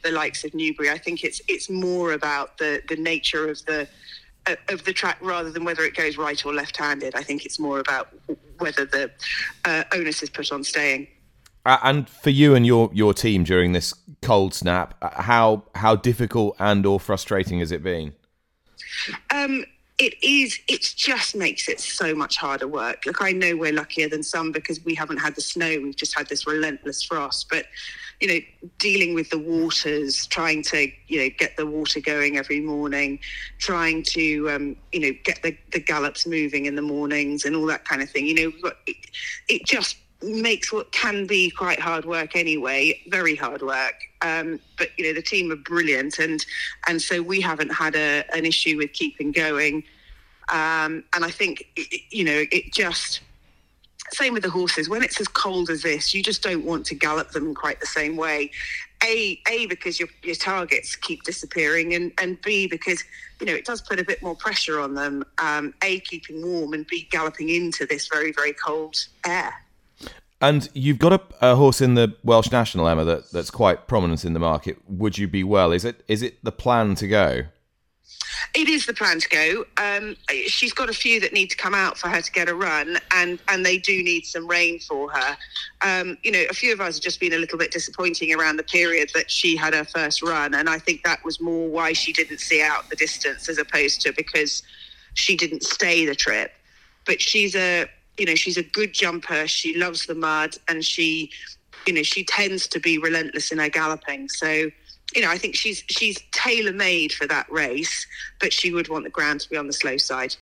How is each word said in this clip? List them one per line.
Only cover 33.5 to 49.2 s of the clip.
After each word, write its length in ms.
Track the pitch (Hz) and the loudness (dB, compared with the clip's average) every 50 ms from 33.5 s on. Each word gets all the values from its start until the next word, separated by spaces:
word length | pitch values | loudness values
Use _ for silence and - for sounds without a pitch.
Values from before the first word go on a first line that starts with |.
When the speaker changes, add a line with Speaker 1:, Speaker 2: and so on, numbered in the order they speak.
| - - | -10 -8
Speaker 1:
trying 460 | - - 185 170 165 160 160 160 156 | -4 -2 0 0 2 2 0 0 0
to, 460 | - - 175 160 156 151 147 147 151 | -2 0 2 2 2 2 0 0 -2
um, 260 | 143 143 147 143 135 - - - | -2 -2 -4 -6 -8 -10 -12 -6
you 80 | - 170 | -4 0
know, 100 | 151 135 131 - - | 0 0 -2 0 -2
get 180 | 185 170 - | -4 -2 -2
the, 140 | - 196 185 - - - | -4 -6 -6 -6 -14 -6
the 80 | - 180 | -6 -4
gallops 480 | - - 160 151 143 147 139 - - 170 | -2 -2 -2 0 -2 -4 -2 -4 -4 -2
moving 380 | 165 156 151 143 143 143 139 | 0 -2 -2 0 -2 -2 -2
in 100 | 143 143 | -2 -4
the 60 | 147 | -2
mornings 640 | 147 147 143 147 147 143 147 147 143 143 147 147 - | -2 -2 -2 -2 -2 -2 0 0 0 -2 -2 -2 -2
and 120 | 143 156 | -2 0
all 100 | 160 156 | 0 0
that 200 | 156 156 - - | 0 -2 -4 -4
kind 160 | - 156 135 | -4 -4 -4
of 80 | 139 139 | -4 -4
thing. 160 | - 147 139 | -4 -2 -2
You 80 | 151 160 | 2 2
know, 140 | 160 160 160 | 2 0 0
we've 120 | 156 - | -4 -4
got, 140 | 156 - - _ _ | -6 -6 -6 _ _
it, 100 | - - - - - - - - - - - _ - | -12 -10 -10 -16 -16 -12 -10 -10 -10 -10 -8 _ -2
it 160 | 247 185 - | -2 0 2
just 320 | - 269 233 190 - - - _ _ _ _ | 0 0 0 0 -4 -6 -10 _ _ _ _
makes 500 | - 202 220 220 226 233 214 - - - | -8 -6 -4 -2 0 0 0 0 -2 -4
what 180 | 220 214 - _ | -4 -6 -6 _
can 340 | - - - 202 208 202 196 | -2 0 0 0 0 -2 -2
be 240 | 185 208 190 185 175 | 0 2 2 2 2
quite 280 | - - 190 180 165 156 | 0 -2 -2 -2 0 0
hard 280 | - 170 165 160 151 | 0 -2 -2 -2 -2
work 280 | 165 170 165 160 156 - | -4 -4 -4 -4 -2 -2
anyway, 640 | 175 170 160 156 151 123 127 135 139 143 156 - - - 175 | -2 0 0 0 -2 -2 -2 0 2 2 2 2 0 -4 -4
very 280 | 185 185 180 165 151 | -2 0 2 0 0
hard 240 | 143 135 120 143 135 | 0 -4 -6 -4 -4
work. 340 | 139 135 135 131 131 127 - - - - _ _ | -4 -2 -2 0 -2 -2 -4 -8 -16 -20 _ _
Um, 360 | 175 165 160 165 160 165 160 - _ _ _ - | -2 -2 -2 -2 -4 -4 -8 -8 _ _ _ -6
but, 100 | 170 - - | -6 -4 -4
you 80 | - 170 | -4 -2
know, 80 | 160 | -2
the 80 | 160 160 | -2 -2
team 320 | 160 - 208 196 180 165 | -4 -2 0 0 0 0
are 40 | 160 | -4
brilliant, 600 | 147 135 - 170 170 170 151 135 127 127 151 - - | -6 -6 -2 0 0 2 2 2 0 0 -4 -2 -2
and, 260 | 156 160 160 156 - - - - - - - - - 170 | -2 0 0 -4 -4 -6 -8 -8 -8 -8 -10 -4 -2 -2
and 120 | 170 165 | -2 0
so 180 | - - 185 175 | -2 -2 -2 -2
we 180 | 170 175 190 196 | -2 -2 -2 -2
haven't 300 | 185 170 160 151 156 - | 0 -2 -2 -2 -4 -4
had 260 | - - 156 156 147 | -2 -2 -2 0 0
a, 300 | 156 151 151 147 147 - - - | 0 2 2 0 0 -2 -2 -4
an 120 | 165 160 | -2 0
issue 320 | 165 160 - - 160 156 151 | 0 0 0 0 0 0 0
with 160 | 147 147 - | -2 -4 -4
keeping 360 | - 170 147 - - | -4 -4 -4 -4 -4